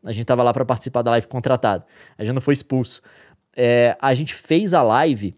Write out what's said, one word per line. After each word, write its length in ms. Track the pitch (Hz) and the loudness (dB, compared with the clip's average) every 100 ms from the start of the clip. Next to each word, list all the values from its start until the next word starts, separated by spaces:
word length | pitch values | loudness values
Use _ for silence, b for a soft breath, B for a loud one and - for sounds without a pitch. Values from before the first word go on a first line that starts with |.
A 80 | 110 | -10
gente 140 | 107 120 | -8 -2
tava 180 | 123 | 2
lá 100 | 120 | 2
pra 100 | 127 131 | 0 -2
participar 360 | 120 131 123 | -4 -4 -2
da 100 | 117 | 0
live 160 | 117 - | 0 0
contratado. 560 | 131 123 127 110 95 - b b - | -6 -2 0 0 -2 -8 b b -10
A 60 | |
gente 100 | 107 | -6
não 80 | 131 | -4
foi 120 | 143 | -2
expulso. 480 | 139 - 131 117 - b b b b _ 123 | -2 -2 -4 -4 -10 b b b b _ -2
É, 420 | 120 120 120 - | 2 4 2 2
a 140 | 135 | 0
gente 220 | 131 156 - | 0 -4 -10
fez 380 | - 165 208 | -2 0 2
a 80 | 170 | 2
live 520 | 117 123 160 110 98 | 4 4 2 -2 -6